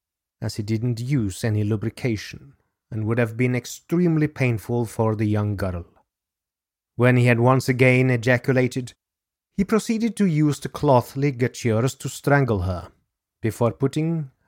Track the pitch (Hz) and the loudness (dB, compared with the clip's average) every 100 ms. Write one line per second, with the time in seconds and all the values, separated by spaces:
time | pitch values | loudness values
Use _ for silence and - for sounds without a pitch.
0 | _ _ _ _ 107 - 107 110 123 113 | _ _ _ _ -8 -8 -4 -4 -2 -4
1 | 123 143 104 - 113 107 104 110 110 - | -2 -2 -2 -2 -2 0 0 -2 -4 -6
2 | 131 107 - - 139 _ _ _ _ 113 | -6 -6 -8 -16 -20 _ _ _ _ -6
3 | 107 117 113 113 127 123 - - - 175 | -2 0 -2 0 -2 -2 -6 -14 -4 0
4 | 180 160 151 - 127 110 - 120 117 - | 2 2 0 0 -2 -2 -2 -4 -4 -2
5 | 110 107 107 104 104 98 95 87 - _ | -2 0 0 0 0 -2 -4 -6 -12 _
6 | _ _ _ _ _ _ _ _ _ - | _ _ _ _ _ _ _ _ _ 2
7 | 123 127 123 117 123 131 - 127 131 127 | 4 4 4 4 4 4 2 4 4 6
8 | 131 120 113 123 - 131 127 131 123 - | 4 2 2 0 2 2 0 -2 -10 -14
9 | _ _ _ _ _ - 196 220 - 226 | _ _ _ _ _ -4 0 0 0 -2
10 | 226 196 202 151 151 139 - - 147 127 | -2 0 0 2 2 0 -6 -4 2 4
11 | - 139 143 120 123 - 123 110 131 - | 2 -2 -2 0 -4 -2 0 0 0 -4
12 | 131 - - 139 135 101 90 87 - - | -10 -6 2 2 4 0 -2 -4 -8 -20
13 | _ _ _ _ 113 - 117 - 131 156 | _ _ _ _ -6 0 -2 0 -2 -2
14 | 160 165 139 - | -2 -2 -6 -12